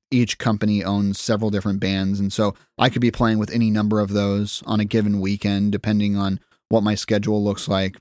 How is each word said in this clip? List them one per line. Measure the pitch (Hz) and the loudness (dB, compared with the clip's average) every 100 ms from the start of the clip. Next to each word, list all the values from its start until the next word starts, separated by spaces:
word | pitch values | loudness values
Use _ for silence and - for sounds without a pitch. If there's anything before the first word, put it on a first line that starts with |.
| - | -2
each | 127 113 - | 0 0 0
company | 117 107 107 104 | -2 0 0 0
owns | 92 101 101 98 | 0 0 0 -2
several | - 107 110 | -2 -2 0
different | 101 101 98 | -2 -2 -2
bands. | 95 95 95 101 | -2 -2 -2 -2
And | 101 | -2
so | - 104 - _ - | 0 -2 -2 _ -2
I | 123 | 0
could | 123 | 2
be | 120 | 0
playing | - 117 107 | 2 0 0
with | 104 | 0
any | 117 110 | 0 2
number | 107 104 107 | 2 2 0
of | 98 | 0
those | 101 101 101 104 - - | 0 0 0 -2 -6 -2
on | 110 | -2
a | |
given | 104 113 104 101 | 2 2 2 0
weekend, | 95 101 101 98 104 | 0 -2 0 0 0
depending | 101 107 107 104 101 | 0 0 0 2 0
on | 98 95 _ _ - | 0 -4 _ _ 0
what | 113 | 2
my | 104 | 2
schedule | 104 - 104 107 107 | 0 0 0 2 0
looks | 104 98 - | 0 -2 -2
like | 95 95 - | 0 -2 -4